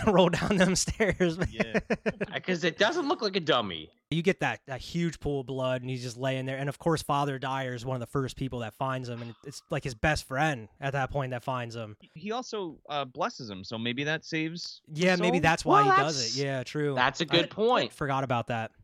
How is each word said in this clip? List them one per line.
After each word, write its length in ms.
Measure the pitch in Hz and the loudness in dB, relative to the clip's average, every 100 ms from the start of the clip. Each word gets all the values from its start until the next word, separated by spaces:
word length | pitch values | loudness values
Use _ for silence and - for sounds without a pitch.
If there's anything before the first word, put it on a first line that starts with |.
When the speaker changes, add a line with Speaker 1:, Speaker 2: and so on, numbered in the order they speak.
| - | 6
Speaker 1:
<laughs> 60 | |
roll 160 | 190 180 | 6 6
down 280 | 170 196 202 | 4 2 4
them 200 | 185 180 | 4 4
stairs, 600 | - - 208 170 180 165 | 0 2 2 4 2 2
man. 100 | 175 | -2
Speaker 2:
Yeah. 300 | 220 220 214 - 226 - - 151 | -2 -2 -2 -2 -2 -2 -4 -4
Speaker 3:
Uh, 60 | - | -6
'cause 220 | - 180 | -4 0
it 160 | 170 156 | 0 2
doesn't 300 | 202 339 285 | 2 2 0
look 120 | 349 | 0
like 140 | 214 | -2
a 60 | 190 | -2
dummy. 500 | 156 135 107 82 76 _ - | 2 2 2 -4 -12 _ -6
Speaker 1:
You 100 | 160 | -2
get 180 | 170 175 | 0 2
that, 200 | 143 110 - | 0 -4 -8
that 140 | 131 | -12
huge 380 | - 170 170 147 | -6 -2 -2 -2
pool 200 | 147 143 | -6 -4
of 60 | 127 | -4
blood, 360 | 131 127 127 | -4 -2 -2
and 80 | 127 | -4
he's 120 | 127 | -6
just 140 | 123 113 | -6 -4
laying 300 | 131 131 131 | -4 -2 -4
there. 100 | 135 | -4
And, 120 | 143 | -4
of 100 | - | -2
course, 240 | 175 156 | 0 0
Father 360 | - 143 143 135 | 2 0 0 -2
Dyer 360 | 131 135 131 | -4 -4 -4
is 100 | 123 | -6
one 100 | 123 131 | -4 -6
of 40 | |
the 60 | 117 | -4
first 300 | 139 131 - | -4 -4 -4
people 240 | 135 123 | -6 -6
that 140 | 110 | -8
finds 340 | - 135 131 123 | -4 -4 -4 -6
him, 140 | 117 | -8
and 120 | 120 113 | -10 -12
it's, 180 | - - - | -16 -16 -6
like, 140 | 151 | -6
his 100 | 143 | -4
best 320 | 117 165 151 - | -2 0 0 -2
friend 420 | 131 156 135 107 - | 0 0 0 -6 -8
at 120 | 139 | -4
that 160 | 139 131 | -2 -2
point 200 | 143 131 | -2 -4
that 100 | 123 | -4
finds 300 | - 127 117 113 | -4 -4 -4 -8
him. 200 | 110 104 - | -10 -12 -20
Speaker 2:
He 180 | 160 190 | -12 -6
also, 460 | 226 247 220 180 139 - | -6 -6 -6 -8 -10 -6
uh, 160 | 147 | -6
blesses 440 | 135 135 196 - 117 | -4 -4 -6 -6 -10
him, 120 | 95 | -10
so 120 | 92 113 | -8 -4
maybe 260 | 117 120 | -4 -2
that 200 | 143 156 | -2 -4
saves 560 | - 160 160 170 - - - | -4 -4 -4 -6 -12 -16 -12
his 100 | 151 | 0
Speaker 1:
Yeah, 120 | 180 180 | 2 4
maybe 200 | 175 170 | 4 4
Speaker 2:
soul? 40 | |
Speaker 1:
that's 220 | 160 165 | 4 4
why 180 | - 392 | 6 6
Speaker 3:
Well, 140 | 403 381 | 8 6
Speaker 1:
he 60 | |
does 180 | - 135 | 4 0
Speaker 3:
that's, 140 | 117 131 | -2 -2
Speaker 1:
it. 80 | |
Yeah, 180 | 139 135 | -2 -2
true. 300 | 123 151 147 | -4 -2 0
Speaker 3:
that's 260 | 131 127 143 | 4 2 2
a 40 | |
Speaker 1:
I 20 | 160 | 2
Speaker 3:
good 240 | 170 175 | 2 2
point. 420 | - 220 240 123 | 2 2 4 2
Speaker 1:
forgot 320 | - 147 135 | -2 0 0
about 240 | 135 123 113 | 2 0 0
that. 220 | 117 113 _ | -4 -4 _